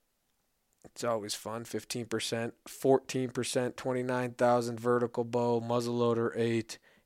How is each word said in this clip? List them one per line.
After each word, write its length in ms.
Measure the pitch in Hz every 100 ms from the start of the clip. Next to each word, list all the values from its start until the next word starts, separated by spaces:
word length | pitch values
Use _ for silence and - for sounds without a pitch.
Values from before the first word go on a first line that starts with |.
| _ _ _ _ _ _ _ _ -
It's 180 | -
always 300 | 117 113 104
fun. 320 | - 107 117 113
Fifteen 400 | 110 - 123 113
percent, 480 | 110 - 117 117 - -
fourteen 640 | - 135 131 - 131 127
percent, 460 | 127 117 131 123 -
twenty-nine 580 | 131 127 127 127 123
thousand 460 | 120 123 123 120 113
vertical 440 | 120 120 117 -
bow, 360 | 117 120 120 117
muzzleloader 720 | 117 120 120 120 120 113 117 104
eight, 420 | 117 117 - - _ _